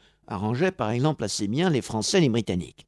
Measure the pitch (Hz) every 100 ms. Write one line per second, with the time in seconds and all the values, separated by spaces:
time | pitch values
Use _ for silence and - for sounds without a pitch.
0 | _ _ - 98 107 123 185 190 110 120
1 | 147 - 104 - 101 127 180 135 - 110
2 | 101 196 147 113 101 90 76 -